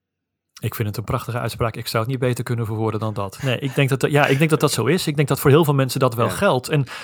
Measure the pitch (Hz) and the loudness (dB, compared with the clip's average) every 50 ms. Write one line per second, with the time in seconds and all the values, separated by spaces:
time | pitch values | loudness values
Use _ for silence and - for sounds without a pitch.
0 | _ _ _ _ _ _ _ _ _ _ _ - - 113 - - 110 104 101 - | _ _ _ _ _ _ _ _ _ _ _ -8 -8 -6 -4 -4 -6 -6 -6 -6
1 | 101 - 123 123 - - 113 123 123 113 - - 120 113 - 117 110 - - 113 | -6 -6 -6 -6 -6 -6 -6 -6 -6 -6 -4 -4 -4 -4 -4 -6 -6 -4 -2 -2
2 | 113 123 135 120 127 123 120 - 120 - 123 117 117 104 110 107 113 110 107 107 | -2 -2 -2 -2 -2 -2 -2 -2 -4 -4 -4 -4 -4 -4 -4 -2 -2 -2 -2 -2
3 | 110 110 104 104 101 98 - - - 131 117 - 143 135 - 143 139 127 135 127 | -4 -4 -4 -6 -8 -8 -8 -4 -2 -2 -2 -2 -4 -2 0 0 2 2 2 0
4 | - 143 147 139 139 131 139 135 165 151 156 147 156 139 - - 110 127 165 185 | 0 2 4 4 4 4 4 4 4 4 4 2 2 2 0 0 0 0 0 0
5 | - 165 147 147 147 - 143 - - 147 131 160 170 143 143 135 135 127 - 135 | 0 -2 0 0 0 0 0 2 4 6 6 6 6 4 2 2 0 0 0 0
6 | 131 127 117 117 117 95 90 - 202 202 143 127 - - 156 143 131 - - - | 0 0 2 0 0 0 0 0 2 2 2 0 0 0 0 0 0 -2 -6 -12